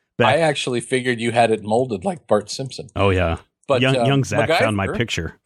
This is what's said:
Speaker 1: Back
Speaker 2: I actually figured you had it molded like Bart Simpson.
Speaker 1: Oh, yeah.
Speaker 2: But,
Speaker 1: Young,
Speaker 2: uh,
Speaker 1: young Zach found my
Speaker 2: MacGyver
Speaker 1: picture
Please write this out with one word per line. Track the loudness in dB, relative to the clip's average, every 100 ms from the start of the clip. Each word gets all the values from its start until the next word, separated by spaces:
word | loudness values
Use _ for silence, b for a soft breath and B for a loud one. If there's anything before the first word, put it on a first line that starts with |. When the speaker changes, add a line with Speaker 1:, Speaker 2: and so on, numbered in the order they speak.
| _ 0
Speaker 1:
Back | 2 4
Speaker 2:
I |
actually | 2 0 -4 -4
figured | -2 -2 -2 -2
you | 0
had | 2 2
it | 2
molded | 0 -2 -2 -4
like | -4 -6 0
Bart | 0 0
Simpson. | -8 -10 -12 -10
Speaker 1:
Oh, | -2 0
yeah. | 2 0 -2 -8 _ -2
Speaker 2:
But, | 2
Speaker 1:
Young, | 2 2
Speaker 2:
uh, | 2
Speaker 1:
young | 2 0
Zach | 0 0
found | 2 2 0
my | -2
Speaker 2:
MacGyver | -2
Speaker 1:
picture | -4 -4 -6 -10